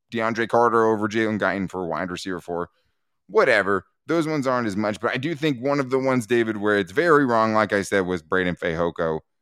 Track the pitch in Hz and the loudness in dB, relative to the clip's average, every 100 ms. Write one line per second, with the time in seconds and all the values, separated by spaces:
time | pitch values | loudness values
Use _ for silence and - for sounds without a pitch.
0 | _ 117 113 113 113 117 117 113 113 110 | _ -4 -2 -2 0 2 4 4 2 2
1 | 107 110 110 107 95 92 92 92 87 78 | -2 -2 -2 0 -2 -2 -4 -6 -6 -6
2 | 90 90 98 90 - 85 87 _ _ _ | -6 -8 -8 -10 -8 -8 -8 _ _ _
3 | _ _ - 208 175 110 95 98 - _ | _ _ -4 2 4 4 2 0 -4 _
4 | - 165 156 156 131 127 113 95 107 107 | -4 -2 0 -2 0 0 -2 -2 -2 -2
5 | 117 123 139 156 156 127 131 143 131 131 | -2 -2 -4 -4 -4 -2 -2 -2 0 0
6 | 131 127 104 120 113 107 104 104 90 95 | 0 0 0 0 0 0 0 2 0 0
7 | 170 147 135 117 110 110 104 104 95 101 | 4 4 4 2 2 2 2 0 0 0
8 | 90 90 80 92 90 82 85 82 85 82 | 0 -4 -2 0 0 -2 -4 -2 -2 -2
9 | 82 78 - _ | -2 -4 -8 _